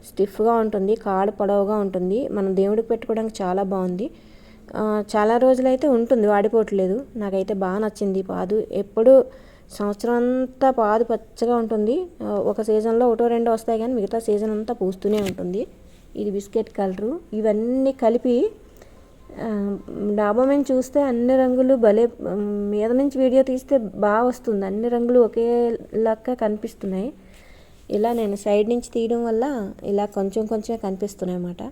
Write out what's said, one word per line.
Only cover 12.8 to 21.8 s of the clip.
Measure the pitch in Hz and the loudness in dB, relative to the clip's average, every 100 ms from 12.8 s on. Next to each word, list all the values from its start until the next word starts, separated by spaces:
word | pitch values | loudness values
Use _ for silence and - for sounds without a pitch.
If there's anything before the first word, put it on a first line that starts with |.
| 220 226 247 | 2 2 2
ఒకటో | 226 240 | 2 0
రెండో | 233 233 | 2 0
వస్తాయి, | 226 226 226 | 0 0 -2
కానీ | 233 | -2
మిగతా | 254 196 233 | -2 -2 -4
సీజన్ | 226 208 220 | -2 -2 0
అంతా | 214 220 | -4 -6
పూస్తూనే | 233 185 185 202 214 | -4 -4 -2 -2 0
ఉంటుంది. | 196 185 180 185 - - - - - - | -2 -4 -6 -6 -8 -12 -20 -20 -18 -8
ఇది | 208 | -6
బిస్కెట్ | 196 196 226 220 | -6 -4 -4 -4
కలరు. | - 196 185 214 330 - | -4 -4 -2 -6 -6 -8
ఇవన్నీ | 214 214 208 233 262 269 | -2 0 0 0 0 0
కలిపి, | 269 226 233 254 240 415 - - - - - - - - - | 2 0 2 2 2 0 -4 -20 -20 -20 -20 -20 -20 -20 -10
ఆ, | 226 208 202 196 - - 208 | -6 -4 -4 -6 -8 -6 -4
డాబా | 208 208 214 | 0 0 2
మీద | 262 285 277 | 4 2 2
చూస్తే | 262 254 294 | 0 2 0
అన్ని | 277 233 240 262 | 0 0 2 4
రంగులు | 254 254 262 | 4 4 4
భలే, | 269 | 6